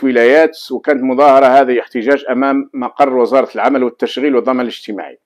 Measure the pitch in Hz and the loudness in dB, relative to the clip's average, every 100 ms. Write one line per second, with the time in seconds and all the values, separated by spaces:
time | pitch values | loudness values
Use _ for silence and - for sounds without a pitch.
0 | 135 120 117 151 160 - - 127 - 135 | 0 2 4 4 2 -2 -12 -6 -4 -2
1 | 131 127 143 135 131 139 127 120 - 123 | -2 2 4 6 4 4 2 -2 -4 -4
2 | 113 139 - 123 139 139 135 135 123 - | -2 -2 -2 -4 -2 -2 -6 -10 -6 -2
3 | 139 127 113 131 113 110 117 139 123 - | 0 0 0 0 -2 -2 -2 0 -2 -4
4 | 117 127 143 123 113 127 120 - - 98 | -8 -4 -2 0 -2 -4 -6 -10 -12 -12
5 | 71 62 | -12 -18